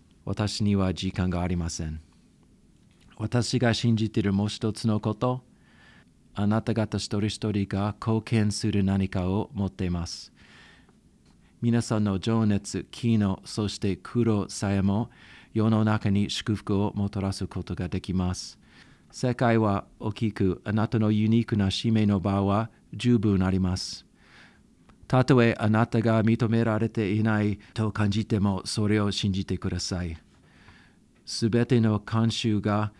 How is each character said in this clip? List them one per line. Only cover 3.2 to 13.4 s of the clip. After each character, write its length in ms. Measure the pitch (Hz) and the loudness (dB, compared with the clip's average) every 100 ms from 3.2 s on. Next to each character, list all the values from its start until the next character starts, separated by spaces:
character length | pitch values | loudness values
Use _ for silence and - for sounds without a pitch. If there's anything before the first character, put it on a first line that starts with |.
| 107 123 113 127 | -2 -2 0 2
が 140 | 117 | 2
信 240 | 107 120 110 | 2 2 2
じ 140 | 107 | 0
て 100 | - | 0
い 20 | |
る 100 | 101 | 2
も 100 | 98 | 2
う 40 | 104 | 0
一 260 | - 110 | -2 -4
つ 120 | 104 113 | -2 0
の 140 | 104 | 0
こ 140 | 110 | -2
と、 260 | 107 123 127 - _ _ - - - _ _ _ | -2 -2 -4 -8 _ _ -20 -20 -20 _ _ _
あ 120 | - 104 | -2 0
な 140 | 110 | 0
た 140 | 120 | 0
方 240 | 110 107 101 | -2 -2 -4
一 60 | - 104 | -4 -2
人 100 | 104 | -2
一 220 | - 107 | -2 -2
人 160 | 104 98 | -2 -2
が 280 | 98 104 - | -2 -4 -4
貢 220 | - 113 | -2 -2
献 320 | - 117 104 | 0 0 0
す 180 | 98 110 | 0 -2
る 140 | 101 | 2
何 240 | 98 98 95 | 2 2 0
か 220 | 98 92 | -2 0
を 180 | 98 - | -2 -2
持 140 | - 95 | -4 -4
っ 20 | |
て 160 | - 92 | -4 -4
い 40 | |
ま 160 | 87 82 | -4 -6
す。 240 | - - _ - - - - - _ _ _ _ _ _ - | -10 -16 _ -20 -20 -20 -20 -20 _ _ _ _ _ _ -4
皆 180 | 117 117 | 0 0
さ 200 | 113 110 | 0 0
ん 20 | |
の 160 | 104 95 | 0 0
情 260 | 113 113 | 0 2
熱、 440 | 110 98 - 95 - | 2 0 -2 -8 -8
気 280 | - 120 113 | -6 0 2
の、 220 | 101 95 | 2 -2